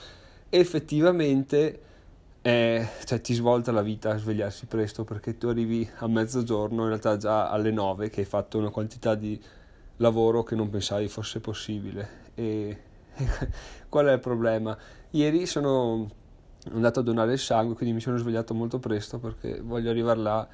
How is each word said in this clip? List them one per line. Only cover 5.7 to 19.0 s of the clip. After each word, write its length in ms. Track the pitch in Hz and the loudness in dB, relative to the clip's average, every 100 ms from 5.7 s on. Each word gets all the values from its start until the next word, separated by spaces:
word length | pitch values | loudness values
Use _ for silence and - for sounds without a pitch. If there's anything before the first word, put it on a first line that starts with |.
| 117 110 - | 0 -2 -4
a 100 | 113 | 0
mezzogiorno, 720 | 113 113 127 117 107 107 113 | 2 2 0 0 0 0 -2
in 60 | 113 | -2
realtà 280 | 107 113 104 | 0 0 0
già 340 | 104 110 98 | 2 0 2
alle 200 | 104 110 | 0 0
nove, 400 | 110 98 95 104 | 0 0 -2 -4
che 100 | - | -4
hai 60 | 98 | -2
fatto 320 | 104 - 113 | -2 -2 -2
una 120 | 107 | -2
quantità 440 | 110 110 - 117 | -4 -6 -4 -2
di 260 | 107 107 107 - - - - - - | 0 -2 -8 -14 -20 -20 -20 -14 2
lavoro 440 | 117 113 113 117 | 2 6 4 4
che 140 | 113 113 | 0 -2
non 140 | 104 | -2
pensavi 360 | 101 - 101 104 | -2 -2 -2 -4
fosse 340 | - 104 - | -6 -8 -8
possibile. 840 | 110 104 - 107 98 98 104 - - | -8 -10 -6 -8 -6 -8 -10 -14 -16
E, 440 | - 113 107 104 104 - - - | -6 -4 -2 -4 -8 -14 -20 -16
<laughs> 0 | |
e 140 | - 131 - 131 - - - - | -6 -2 -2 -2 -6 -12 -18 -2
qual 180 | 147 143 | 2 4
è 60 | |
il 80 | 127 | 4
problema? 560 | 123 120 117 110 110 107 - - - | 2 0 0 0 -2 -6 -12 -20 -6
Ieri 360 | 151 147 160 180 | 0 2 2 0
sono 640 | 151 143 135 120 113 104 - - - - - - | -2 2 2 2 -2 -4 -10 -20 -20 -20 -18 -8
andato 280 | 113 117 131 | 2 2 4
a 20 | |
donare 300 | 117 117 113 | 2 2 2
il 60 | 131 | 2
sangue, 360 | - 117 117 | 2 2 2
quindi 200 | 113 120 | 0 -2
mi 60 | 113 | -2
sono 160 | 127 123 | -2 -2
svegliato 360 | 117 113 113 | 0 -2 -2
molto 240 | 113 117 131 | -4 -2 -4
presto 400 | 123 104 | -2 -4